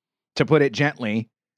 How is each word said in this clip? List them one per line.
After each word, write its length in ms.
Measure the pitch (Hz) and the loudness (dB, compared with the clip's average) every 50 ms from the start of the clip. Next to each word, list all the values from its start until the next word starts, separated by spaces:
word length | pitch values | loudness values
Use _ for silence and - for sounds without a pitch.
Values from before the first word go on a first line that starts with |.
| _ _ _ _ _ _ - | _ _ _ _ _ _ -4
to 100 | - 139 | -2 0
put 160 | 110 156 151 | 2 4 4
it 100 | 143 135 | 2 2
gently. 540 | 110 120 143 147 - - 123 107 107 113 113 - _ _ _ _ _ | 0 0 -2 -2 -2 -4 -6 -4 -4 -4 -4 -6 _ _ _ _ _